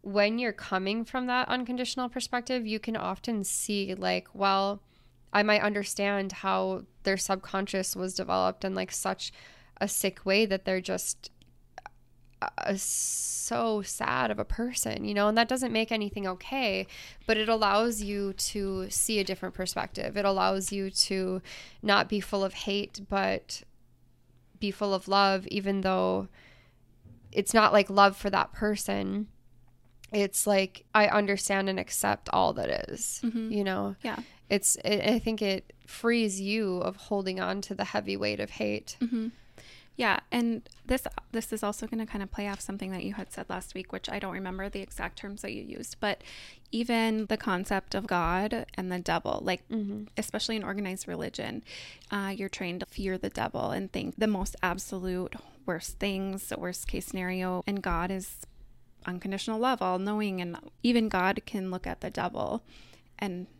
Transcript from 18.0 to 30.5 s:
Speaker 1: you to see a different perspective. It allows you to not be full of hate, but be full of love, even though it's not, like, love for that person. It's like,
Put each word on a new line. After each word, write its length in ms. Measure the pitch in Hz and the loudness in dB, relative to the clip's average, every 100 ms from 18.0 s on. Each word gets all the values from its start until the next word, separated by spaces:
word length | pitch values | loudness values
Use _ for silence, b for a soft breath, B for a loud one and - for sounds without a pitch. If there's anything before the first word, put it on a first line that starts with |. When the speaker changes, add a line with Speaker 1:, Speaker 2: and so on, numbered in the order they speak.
Speaker 1:
you 320 | 202 202 196 | -2 -2 -2
to 560 | 190 - 208 196 190 190 | -2 -2 -2 -2 -2 -2
see 300 | - - 214 | -2 2 2
a 40 | |
different 320 | 190 185 185 - | 2 -2 -6 -4
perspective. 640 | 185 190 - - - 202 | -4 -2 -4 -4 -4 0
It 80 | 196 | 2
allows 460 | 190 185 196 190 | 4 4 2 -2
you 160 | 202 190 | -4 -2
to 500 | - - 190 185 185 B B B B | 2 2 2 0 -4 B B B B
not 280 | 208 202 196 | 4 4 4
be 100 | 208 | -2
full 240 | - 202 | 0 0
of 100 | 190 | 0
hate, 460 | - - 196 - - 202 | -2 -4 -2 -4 -10 -4
but 560 | 196 190 190 - - - - - _ - _ _ - _ - | 0 2 0 -4 -14 -14 -20 -20 _ -20 _ _ -20 _ -4
be 100 | 208 | -4
full 240 | 190 208 | 0 0
of 140 | 190 - | 0 4
love, 400 | 196 196 190 196 | 6 8 6 0
even 340 | 202 196 196 | -2 0 2
though 460 | 190 185 185 185 190 b b b b b - - - - - | 2 4 2 2 -2 b b b b b -20 -20 -20 -20 -2
it's 220 | - 202 | 0 4
not, 180 | 226 208 | 6 8
like, 180 | 208 196 | 8 6
love 280 | 202 202 196 | 8 8 6
for 120 | 202 | 0
that 220 | 190 - | 2 0
person. 760 | - 214 208 - 196 190 196 214 - - - - - - - - | 0 0 0 0 -2 0 -2 -6 -12 -20 -20 -20 -20 -20 -20 -4
It's 340 | 214 196 - | 0 0 2
like, 400 | - | 4